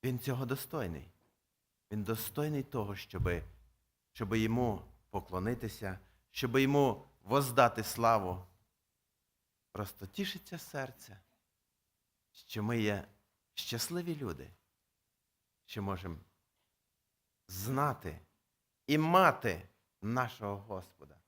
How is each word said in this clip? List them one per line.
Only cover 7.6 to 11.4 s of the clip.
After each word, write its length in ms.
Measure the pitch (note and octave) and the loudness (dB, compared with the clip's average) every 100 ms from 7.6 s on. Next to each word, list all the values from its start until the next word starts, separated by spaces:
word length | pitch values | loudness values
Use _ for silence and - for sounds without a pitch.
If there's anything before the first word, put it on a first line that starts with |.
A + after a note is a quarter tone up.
| A#2+ - | 6 6
славу. 640 | G#2+ - A#2 A2+ F#2 F2+ F#2 _ _ _ _ _ _ _ _ _ _ _ _ | -6 2 6 6 4 -4 -8 _ _ _ _ _ _ _ _ _ _ _ _
Просто 360 | - - - G2 | -8 -8 -10 -12
тішиться 500 | - F#3+ F3+ - E3+ | -6 -6 -6 -12 -14
серце, 640 | - D3 C3 A#2+ - F#2+ _ _ | -10 -8 -8 -10 -20 -20 _ _